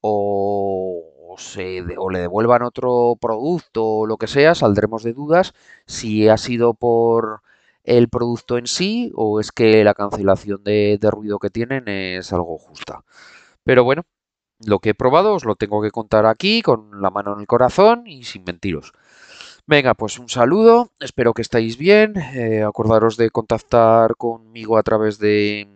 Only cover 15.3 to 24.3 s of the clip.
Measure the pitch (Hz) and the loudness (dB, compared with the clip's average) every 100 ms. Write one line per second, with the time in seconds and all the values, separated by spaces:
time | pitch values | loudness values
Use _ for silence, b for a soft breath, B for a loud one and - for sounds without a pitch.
15.3 | 196 113 104 104 107 107 117 107 110 110 | 0 -4 -4 -4 -2 -4 -6 0 2 2
16.3 | 113 196 226 208 117 107 101 98 98 101 | 2 0 0 2 -2 -2 -6 -4 -4 -8
17.3 | 101 104 120 127 - 208 233 233 139 120 | -10 -2 0 2 4 4 2 -4 -20 -18
18.3 | 98 90 87 98 78 73 B B B B | -14 -12 -10 -8 -8 -12 B B B B
19.3 | B B B - 147 131 110 110 - 123 | B B B 0 2 2 0 -4 -10 -10
20.3 | 127 120 185 226 233 - _ 135 - 117 | 0 2 6 6 6 2 _ -12 0 0
21.3 | 113 113 120 113 117 165 208 214 208 139 | 0 -2 0 -2 -2 4 4 4 -2 -8
22.3 | 131 117 110 107 - 110 110 113 110 113 | -6 -2 0 -2 -2 2 4 2 2 0
23.3 | - 110 110 - 120 113 113 113 113 120 | 0 -4 -4 0 4 6 4 4 0 -6